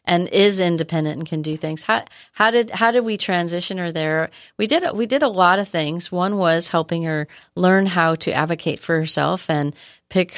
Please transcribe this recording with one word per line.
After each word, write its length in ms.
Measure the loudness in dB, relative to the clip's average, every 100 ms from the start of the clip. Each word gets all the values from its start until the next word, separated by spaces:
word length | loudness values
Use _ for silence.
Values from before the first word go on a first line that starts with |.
and 240 | -2 0 2
is 320 | 4 4 2
independent 580 | 0 0 -2 -2 -2 -4
and 80 | -6
can 160 | -6
do 140 | -6 -6
things. 260 | -6 -6
How, 220 | -2 -2 -4 -16 -10
how 220 | 0 2
did, 180 | 2 0
how 220 | 0 2
did 80 | 2
we 160 | 0 -2
transition 600 | -2 -2 0 -4 -4 -4
her 120 | -4
there? 400 | -2 -2 0 -2 -6 -14 -6
We 120 | 0
did, 160 | 0 0
we 120 | -2 0
did 180 | 0
a 40 | 0
lot 300 | 4 4 4
of 80 | 0
things. 460 | -2 -2 -4 -6
One 240 | -2 -2 0
was 300 | 2 2 0
helping 340 | -2 0 -2
her 240 | -2 -4 -6 -10 _ 0
learn 300 | 4 4 2
how 280 | 2 2
to 180 | 0 -2
advocate 460 | -2 -2 -2 -4 -4
for 180 | -2 -2
herself 500 | 0 -2 0 -2 -2
and 240 | -2 -2 -6 -16 -20 _
pick 220 | -2 -2